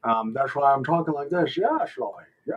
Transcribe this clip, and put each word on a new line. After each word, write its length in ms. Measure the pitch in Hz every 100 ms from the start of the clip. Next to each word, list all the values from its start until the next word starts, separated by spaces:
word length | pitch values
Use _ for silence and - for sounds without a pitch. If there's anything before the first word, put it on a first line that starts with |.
Um, 300 | 117 113 110
that's 220 | 123 135
why 180 | 143 139
I'm 100 | 135
talking 300 | 131 170 156
like 160 | 147 143
this. 280 | 175 156 -
Yeah, 220 | 220 311
Shlomo. 300 | - - 117 - - _
Yeah 100 | -